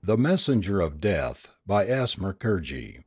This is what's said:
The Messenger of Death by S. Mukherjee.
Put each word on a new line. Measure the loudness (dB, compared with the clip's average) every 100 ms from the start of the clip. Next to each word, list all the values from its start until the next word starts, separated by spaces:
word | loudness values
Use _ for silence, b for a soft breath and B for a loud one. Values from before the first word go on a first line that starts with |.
The | 0 2
Messenger | 4 2 2 2 2 0
of | 0 0
Death | 0 0 -2 -6 -16 _ -2
by | 0 2
S. | 0 0 -2
Mukherjee. | -6 -4 -2 -2 -2 -10 -12 -18